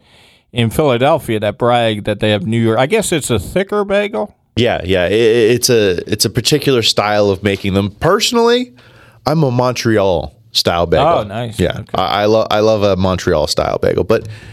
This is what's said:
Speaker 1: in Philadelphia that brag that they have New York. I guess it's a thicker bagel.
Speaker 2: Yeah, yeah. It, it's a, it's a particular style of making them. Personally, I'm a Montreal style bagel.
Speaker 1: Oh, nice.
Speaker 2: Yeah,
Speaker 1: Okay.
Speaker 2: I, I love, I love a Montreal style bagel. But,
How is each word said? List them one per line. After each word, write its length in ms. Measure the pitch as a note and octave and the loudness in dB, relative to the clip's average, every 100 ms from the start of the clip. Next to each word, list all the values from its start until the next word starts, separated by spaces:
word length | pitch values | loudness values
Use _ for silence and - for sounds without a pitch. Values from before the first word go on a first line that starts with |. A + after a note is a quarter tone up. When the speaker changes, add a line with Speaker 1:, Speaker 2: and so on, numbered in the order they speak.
| _ _ _ _ _ | _ _ _ _ _
Speaker 1:
in 160 | - - | -2 -2
Philadelphia 720 | - D3+ A#2 C#3 D#3+ - G#2+ | 2 0 2 2 0 -2 -4
that 160 | G#2 - | -2 -2
brag 480 | A#2+ A#2+ A2+ G#2 G#2 | 0 2 0 -2 -4
that 160 | G#2 | -2
they 80 | G#2+ | 0
have 160 | G#2 G2 | 0 0
New 140 | A#2 | 0
York. 180 | A2+ A2 | 0 2
I 60 | C#3 | 0
guess 260 | A3 F#3 | 0 -2
it's 180 | E3 - | -4 -2
a 80 | A2+ | -4
thicker 440 | - F#3 F#3+ G#3 | -2 -4 -2 -4
bagel. 500 | G3+ G3 G#3 G#3+ G#3 _ _ - | -2 -2 -2 -6 -10 _ _ 0
Speaker 2:
Yeah, 260 | A#2 E2 F2 | 0 0 0
yeah. 220 | F#2 F2+ | 0 2
It, 40 | |
it's 580 | G#2+ A#2 A#2+ A2 A#2+ - | 2 2 4 2 2 2
a, 400 | A#2 G2+ F2 - | 2 2 0 -4
it's 140 | A2 | -2
a 60 | A2+ | -2
particular 520 | A#2 - D3+ - B2+ | -2 0 0 0 0
style 460 | G#2+ - G#2 G#2 G#2 | 0 0 0 2 2
of 140 | F#2 | 2
making 300 | G2+ G2 G2 | -2 -2 -2
them. 180 | F#2+ G2+ | 0 -2
Personally, 800 | - D#3 G#3+ G#3+ A#3 A#3 A#3+ B3 - - - - - - | -2 0 2 0 0 2 0 -2 -12 -20 -20 -20 -6 -2
I'm 180 | D#3+ | 0
a 80 | C#3 | 2
Montreal 800 | A#2+ B2 A#2+ A#2 G#2+ F#2+ E2+ - _ _ | 2 0 0 0 2 2 0 -4 _ _
style 320 | - - F2 E2+ | -2 0 0 2
bagel. 200 | D#2+ D3+ | 2 2
Speaker 1:
Oh, 180 | D#3 | 0
nice. 360 | G#2 G#2+ A#2 G#2+ | -4 -8 -8 -2
Speaker 2:
Yeah, 200 | F2 - | -2 -2
Speaker 1:
Okay. 100 | A2+ - | -8 -4
Speaker 2:
I, 260 | F2+ G2+ | -2 0
I 40 | G#2+ | 2
love, 200 | A2 - | 2 2
I 120 | G#2+ | 2
love 200 | G#2+ A2 | 2 2
a 120 | G2+ F#2 | 2 2
Montreal 520 | F#2+ F#2 - D#2 D2+ | 0 0 0 0 0
style 300 | - D2 G1+ | -2 -2 -2
bagel. 260 | - - F2+ | 0 0 0
But, 240 | A2 - - - | -2 -2 -16 -20